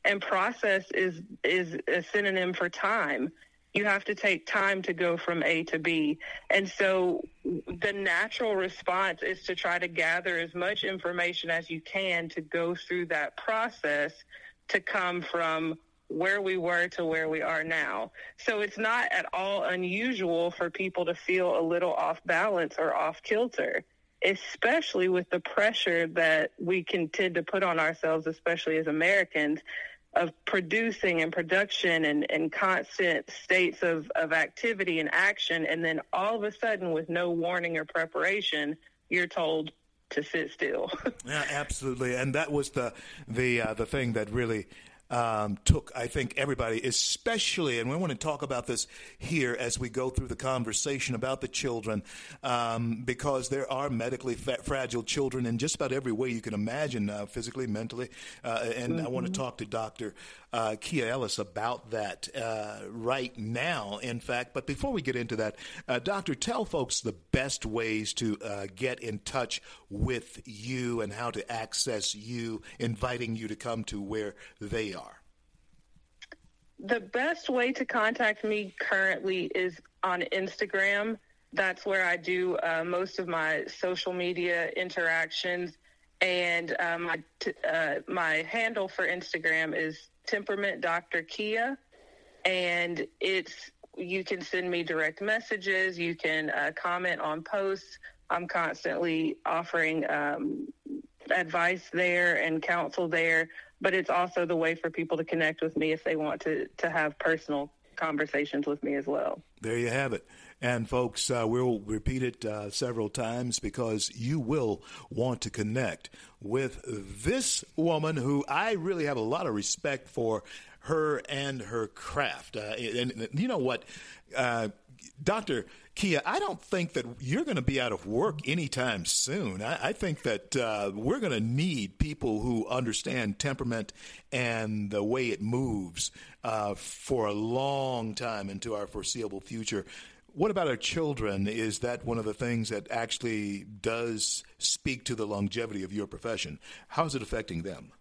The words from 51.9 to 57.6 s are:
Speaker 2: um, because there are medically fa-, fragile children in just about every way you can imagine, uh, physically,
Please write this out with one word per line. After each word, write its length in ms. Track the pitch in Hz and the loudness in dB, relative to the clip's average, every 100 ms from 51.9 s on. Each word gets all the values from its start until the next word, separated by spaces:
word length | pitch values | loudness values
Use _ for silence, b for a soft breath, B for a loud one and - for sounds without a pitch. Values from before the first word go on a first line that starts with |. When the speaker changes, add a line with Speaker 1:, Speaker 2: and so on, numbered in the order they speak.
| 104 B B B B | -2 B B B B
Speaker 2:
um, 600 | 127 123 117 113 117 113 | 0 2 2 0 0 -2
because 460 | 123 123 143 135 123 | -2 0 0 0 0
there 200 | 135 131 | -2 0
are 200 | 135 143 | -2 0
medically 440 | 117 117 127 127 113 | 0 -2 -2 -4 -2
fa-, 200 | 113 123 | -2 -4
fragile 400 | - 135 123 120 | -2 -2 0 -2
children 420 | 107 147 135 131 | -2 0 0 0
in 140 | 120 117 | 0 0
just 160 | 147 | 0
about 180 | - 139 | 0 0
every 200 | 131 131 | 0 0
way 180 | 110 127 | 0 0
you 100 | 113 | -2
can 140 | 113 | -2
imagine, 560 | 104 107 131 151 120 104 | -2 0 0 -2 0 0
uh, 160 | 104 104 | -2 -6
physically, 400 | 123 117 127 | -6 -8 -4